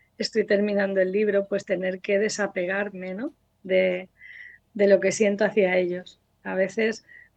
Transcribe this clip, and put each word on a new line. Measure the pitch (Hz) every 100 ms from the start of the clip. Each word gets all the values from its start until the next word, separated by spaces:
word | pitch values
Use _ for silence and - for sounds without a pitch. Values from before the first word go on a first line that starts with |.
| _ -
estoy | 202 220 196
terminando | 202 208 202 196 190
el | 185
libro, | 196 214 202 196
pues | 202 -
tener | 185 185 185
que | - 202
desapegarme, | 214 208 196 190 180 196 208 185 185
¿no?, | 185 294 - _ _
de, | 185 185 185 180 185 _ - - - - _
de | 202 202
lo | 190
que | 190
siento | 185 208 202 208
hacia | 208 185 185
ellos. | 180 180 180 - _ _
A | 196 185
veces | 190 202 220 220 - - -